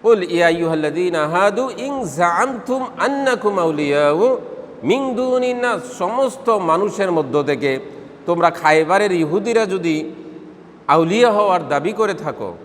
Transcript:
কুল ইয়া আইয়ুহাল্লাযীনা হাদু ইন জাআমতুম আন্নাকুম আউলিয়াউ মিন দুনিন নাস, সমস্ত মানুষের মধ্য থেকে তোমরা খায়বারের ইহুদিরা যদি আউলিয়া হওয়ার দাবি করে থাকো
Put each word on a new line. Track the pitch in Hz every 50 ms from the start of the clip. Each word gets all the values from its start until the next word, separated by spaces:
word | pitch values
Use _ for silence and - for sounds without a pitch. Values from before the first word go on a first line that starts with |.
| -
কুল | 220 233 202 180
ইয়া | 165 170 170 170
আইয়ুহাল্লাযীনা | 170 165 170 170 165 165 156 151 151 147 170 180 180 170 160 151
হাদু | 151 165 180 196 208 196 220 262 262 202
ইন | 170 247 277 277 262 240
জাআমতুম | 160 135 156 175 175 170 180 233 269 262 226 - - 247 262 254 - - -
আন্নাকুম | 180 254 277 277 277 262 247 - - 208 202 185
আউলিয়াউ | 170 160 156 147 151 143 143 147 147 147 151 165 220 262 262 - - - - - - - - - -
মিন | 131 233 269 269 262 247
দুনিন | 214 254 254 254 254 254 254 247 247
নাস, | 247 247 226 175 - - -
সমস্ত | - 190 185 226 254 277 247 - - - 233
মানুষের | 220 208 185 156 160 175 208 208 - 208 196 185
মধ্য | 175 160 147 131 143 147 143
থেকে | 147 143 127 143 139 131 131 - - - - - - - - -
তোমরা | - 175 170 170 165
খায়বারের | 165 - - 156 156 160 160 151 185 196 208 202
ইহুদিরা | 180 170 160 147 165 202 196 240 233 226 220
যদি | 190 185 190 165 170 156 151 151 - - - - - - - - - - - - - - - -
আউলিয়া | - 143 165 165 165 196 226 240 233
হওয়ার | 208 208 208 196 180 175 156 131
দাবি | 147 143 143 190
করে | 220 214 220 202 185
থাকো | 151 156 156 131 - 113 92 82 82